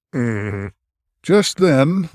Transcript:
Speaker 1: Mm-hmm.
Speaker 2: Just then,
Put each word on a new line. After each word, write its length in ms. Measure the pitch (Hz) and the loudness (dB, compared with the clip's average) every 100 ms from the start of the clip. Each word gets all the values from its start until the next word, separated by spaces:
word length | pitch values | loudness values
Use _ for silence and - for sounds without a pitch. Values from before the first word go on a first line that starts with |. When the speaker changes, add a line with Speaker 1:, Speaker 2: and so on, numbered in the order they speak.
| _ | _
Speaker 1:
Mm-hmm. 540 | 139 120 107 104 101 98 - _ _ _ _ | -4 -4 -4 -6 -8 -10 -14 _ _ _ _
Speaker 2:
Just 340 | - 202 202 - | 0 2 2 0
then, 520 | 180 135 139 190 170 | 2 4 2 0 -4